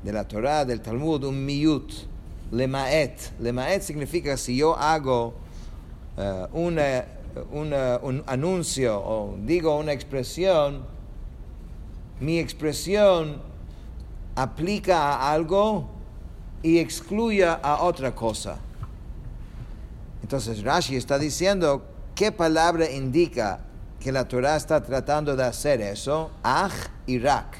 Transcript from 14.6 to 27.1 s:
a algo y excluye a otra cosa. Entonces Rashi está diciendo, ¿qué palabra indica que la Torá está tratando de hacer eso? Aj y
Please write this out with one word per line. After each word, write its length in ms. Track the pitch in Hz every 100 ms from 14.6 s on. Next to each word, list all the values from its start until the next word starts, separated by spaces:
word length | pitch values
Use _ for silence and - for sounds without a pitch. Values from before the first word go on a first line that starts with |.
| 170 208 165 175 143
a 180 | 139 135
algo 580 | 156 165 196 208 208 131 - - - - - - -
y 180 | 160 170
excluye 680 | 160 - - 208 233 208 175
a 320 | 165 139 147
otra 320 | 175 - 131
cosa. 440 | 110 117 107 - 71 - - - - - - - - - - - - - - - -
Entonces 400 | - 139 110 110
Rashi 340 | 104 165 165 135
está 220 | - 139
diciendo, 680 | 147 127 185 196 165 139 - - -
¿qué 180 | - 208
palabra 580 | 208 165 160 165 170 160
indica 680 | 135 131 131 175 123 107 92 - - - -
que 120 | 135
la 160 | 131 123
Torá 280 | 123 131 151
está 280 | - 156
tratando 520 | - 131 127 151 147 135
de 80 |
hacer 380 | 127 120 147 131
eso? 500 | 101 101 - 156 160 -
Aj 300 | 113 139 190 - 90 -
y 120 | -